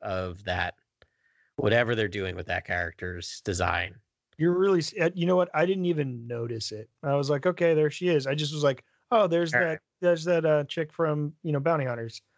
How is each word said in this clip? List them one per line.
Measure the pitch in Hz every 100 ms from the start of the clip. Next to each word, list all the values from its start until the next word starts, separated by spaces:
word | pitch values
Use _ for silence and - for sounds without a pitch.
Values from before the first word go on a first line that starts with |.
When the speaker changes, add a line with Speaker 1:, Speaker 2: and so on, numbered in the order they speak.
Speaker 1:
of | 104 92 92 90
that, | 101 90 87 - _ _ _ _ _ _ _ -
whatever | 104 117 117
they're | 113 104
doing | 98 95 87
with | 87
that | 87 -
character's | 90 85 - 90 87 85 -
design. | - 90 87 87 90 - _ _ _ -
Speaker 2:
You're | 165 180
really, | 196 180
s-, | 156 208
uh, | 170
you | 180 170
know | 180
what? | 180
I | 156 180
didn't | 190 180
even | 156 139 120 120
notice | 120 117 113 -
it. | 107 113 _
I | 143
was | 143 139
like, | 143 180
"Okay, | 170 170
there | 156 151
she | - 180
is." | 156 135
I |
just | 147 147
was | 151
like, | 143 123 _ _ -
"Oh, | 226 190
there's | 170 170
Speaker 1:
All | 156
Speaker 2:
that, | 170
Speaker 1:
right. | 160 _ -
Speaker 2:
there's | 175 170
that, | 165 170 160
uh, | 151
chick | 143 - 156
from, | - 160 151 147 -
you | 165
know, | 143
Bounty | 151 160
Hunters." | 131 120 117 - _